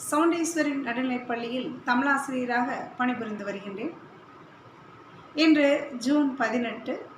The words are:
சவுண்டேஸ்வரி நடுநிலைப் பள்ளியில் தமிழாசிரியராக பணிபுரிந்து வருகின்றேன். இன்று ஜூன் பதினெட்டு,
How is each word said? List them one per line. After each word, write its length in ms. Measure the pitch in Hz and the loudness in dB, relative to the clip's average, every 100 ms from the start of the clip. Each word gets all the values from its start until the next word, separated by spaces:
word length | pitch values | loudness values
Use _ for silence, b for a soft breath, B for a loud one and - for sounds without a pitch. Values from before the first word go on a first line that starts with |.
| - | -2
சவுண்டேஸ்வரி 640 | 302 339 339 320 311 294 | 2 2 2 0 0 0
நடுநிலைப் 540 | 277 254 233 262 247 240 | -2 -4 -2 -2 -2 -4
பள்ளியில் 520 | 233 240 254 254 - - | -4 -4 -4 -6 -6 0
தமிழாசிரியராக 880 | 247 277 269 269 254 247 240 262 262 - - | 2 4 2 0 -4 0 0 0 -4 -8 -2
பணிபுரிந்து 480 | 247 226 220 208 | -2 -2 -4 -6
வருகின்றேன். 520 | 202 202 202 196 277 - - - - - - - - - - - - - - | -6 -8 -8 -8 -8 -10 -18 -20 -20 -20 -20 -20 -20 -20 -20 -20 -20 -20 -10
இன்று 540 | 294 320 302 277 294 - 247 | 2 6 8 6 4 0 -4
ஜூன் 380 | 233 294 277 254 | 2 4 2 2
பதினெட்டு, 720 | 226 240 233 214 - - - | 0 0 -2 -6 -6 -8 -8